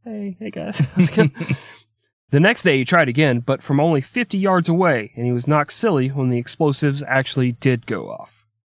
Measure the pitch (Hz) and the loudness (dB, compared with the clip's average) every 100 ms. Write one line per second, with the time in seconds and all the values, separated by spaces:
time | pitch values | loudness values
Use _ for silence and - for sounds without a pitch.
0 | 233 214 202 180 214 - - - 135 - | -14 -10 -10 -10 -12 -10 -6 -4 -2 0
1 | 180 - 147 - - 135 - - _ _ | 0 2 2 0 -8 -8 -10 -20 _ _
2 | _ _ _ 143 185 240 180 139 123 175 | _ _ _ 2 4 2 2 2 2 2
3 | 139 120 151 120 120 135 - 143 160 151 | 2 2 2 2 0 -4 -2 0 2 0
4 | 131 247 226 190 190 185 170 170 180 131 | -2 -4 -4 -2 0 2 2 2 2 0
5 | 107 - 123 123 123 151 147 - 226 156 | -2 -6 -2 -2 2 0 0 -2 0 0
6 | 131 139 131 120 120 - 156 139 147 139 | 0 -2 -2 -2 -4 -2 0 0 0 -2
7 | 143 131 131 - 123 120 139 123 - 98 | -2 -2 0 0 -2 0 0 0 -2 -8
8 | 50 - - _ _ _ _ | -8 -14 -16 _ _ _ _